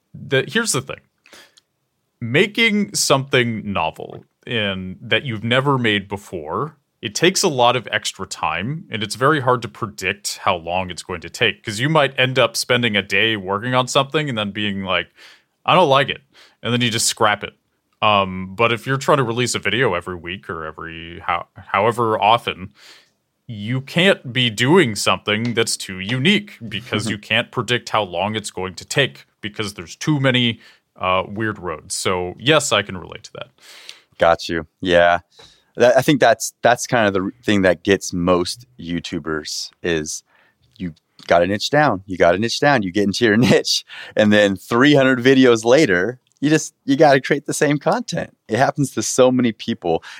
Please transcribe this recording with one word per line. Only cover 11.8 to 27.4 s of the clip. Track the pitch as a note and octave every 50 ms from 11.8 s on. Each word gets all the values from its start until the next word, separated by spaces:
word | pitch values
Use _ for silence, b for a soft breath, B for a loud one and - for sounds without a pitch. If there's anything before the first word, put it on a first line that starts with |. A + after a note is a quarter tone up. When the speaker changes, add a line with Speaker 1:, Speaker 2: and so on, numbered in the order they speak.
| B2+ D3
Speaker 1:
might | D#3+ D#3 C#3 C#3 C#3 -
end | B2+ B2+ C3 C3
up | A#2+ A#2 -
spending | - - - B2 B2 A#2+ A#2 G#2
a | G2+ F#2+
day | G2+ G2+ G2 G#2+ A2+ A2
working | G#2 F#2 F#2 G2 G2+ A#2 B2+ B2+
on | B2+ B2+
something | B2+ - C#3+ C3 C#3 - D#3 D3+ C#3+
and | A#2+ A2
then | G#2 G2+ G2
being | G#2+ G#2+ G#2 G2 G2 F#2+
like, | F#2 F#2 F2 F2 - b b b b b b b b b _ _
"I | A#2+ C#3
don't | F3 F#3 C#3+
like | C3 C#3 C#3 -
it." | - - - _ b b b b b b -
And | A2+ A#2+
then | A#2+
you | B2 A#2
just | G#2+ A2+ -
scrap | - - - A2+ G#2 G#2 G#2 G#2
it. | F#2 - _ _ _ _ _ _ _ _ _
Um, | G#2+ G#2+ G#2 G2+ G2 F#2+ F#2 F#2 F#2+ F#2 F#2+
but | F#2+ A#2 A2+ A#2
if | G#2+ -
you're | C3 C3+
trying | C3+ C#3 - D#3 C#3+
to | B2+
release | A2+ A2+ A#2+ B2 A2+ -
a | G2+
video | - G#2 G2+ A#2 C3 A2+ F2+
every | F2 - F2+ F2+
week | E2+ D#2+ E2+ F#2 G2+ - -
or | - E2 D#2+
every | D#2 D#2 E2+ E2+ E2 E2 E2 E2+ E2+ E2+ F2+
how-, | - - F2 F2 - - _
however | G2+ F#2+ - - G2 G#2 A#2 A2 A2+ A#2+ A2 A2 F#2+
often, | G2 G#2 A#2 A#2+ - G2 D#2+ E2 F#2 G2 b b b b b b b b b b _ _ _ _ _
you | - A2+ G#2 G2+ A2 B2+ C3 C3
can't | - - F3 F3+ G3 - - - C3+ A2+
be | B2+ B2+ A#2+
doing | G#2 G#2 A#2+ C3+ F#3 G3 D#3+ A#2 G#2
something | - - G#2+ G2 F#2 - G#2+ G#2 G#2+ A#2 A#2+ A2
that's | A#2 A#2 - -
too | - - - F#2+ F#2
unique | F#2+ G2 B2 C3 C3 F#3 G#3 E3 G#3 - - - A#2
because | G#2+ G#2 F#2+ A#2+ - A#2 G#2+ G2+
Speaker 2:
Mm-hmm. | A2
Speaker 1:
you | G#2+ G#2
can't | - - A2 A2+